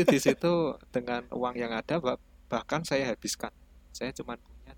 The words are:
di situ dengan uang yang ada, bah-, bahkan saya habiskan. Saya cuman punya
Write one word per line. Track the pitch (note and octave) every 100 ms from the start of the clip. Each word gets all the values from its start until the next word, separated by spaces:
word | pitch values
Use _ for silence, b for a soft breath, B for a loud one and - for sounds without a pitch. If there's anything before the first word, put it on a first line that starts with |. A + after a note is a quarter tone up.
| E3+
di | C#3+
situ | - - E3+ E3+ D#3 - -
dengan | B2+ B2 A#2+ A#2+
uang | B2 B2 B2
yang | A#2
ada, | A2 - D#3+
bah-, | B2+ B2 - - -
bahkan | A#2 - D3+ E3
saya | C3+ C3
habiskan. | G#2+ G#2 - A2+ - - - -
Saya | - B2
cuman | - C3+ A#2
punya | - - -